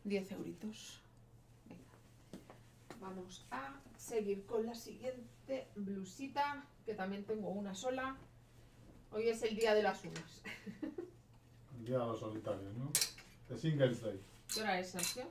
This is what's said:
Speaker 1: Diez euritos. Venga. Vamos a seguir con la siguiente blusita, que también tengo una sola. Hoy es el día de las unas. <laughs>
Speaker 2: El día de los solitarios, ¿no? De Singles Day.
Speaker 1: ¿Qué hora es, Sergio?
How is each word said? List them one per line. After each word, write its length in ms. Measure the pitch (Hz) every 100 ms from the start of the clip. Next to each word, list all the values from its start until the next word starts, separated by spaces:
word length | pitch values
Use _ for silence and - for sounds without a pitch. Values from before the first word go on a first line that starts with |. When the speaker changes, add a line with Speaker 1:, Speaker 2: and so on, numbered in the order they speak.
Speaker 1:
Diez 280 | 208 196 190
euritos. 680 | 180 165 170 214 214 - - - - - - - - -
Venga. 260 | - - - - - - - - - - - - -
Vamos 460 | 190 185 185 - -
a 280 | 247 269 285 - -
seguir 500 | - 226 202 196 -
con 200 | 233 226
la 80 |
siguiente 960 | 233 220 196 254 254 226 - - 262 - 208
blusita, 880 | 196 196 185 - 269 285 285 285 - - -
que 80 |
también 300 | 190 190 202
tengo 260 | 202 214 180
una 240 | 196 202
sola. 420 | 190 254 262 262 277 - - - - - - - - -
Hoy 160 | 214 226
es 140 | 226
el 120 | 226
día 200 | 220 226
de 80 | 214
las 200 | 202 -
unas. 380 | 170 160 - - - - 202 -
<laughs> 920 | 302 - 349 - - - - - - 120
Speaker 2:
El 60 | 113
día 120 | 127
de 80 | 117
los 140 | 113
solitarios, 540 | 110 107 107 98 98 113
¿no? 140 | 139 - - - - - -
De 80 | 123
Singles 440 | 160 143 127 110
Day. 180 | 110 98 - - -
Speaker 1:
¿Qué 80 | 214
hora 180 | 214 185
es, 120 | 185
Sergio? 340 | 185 180 247 339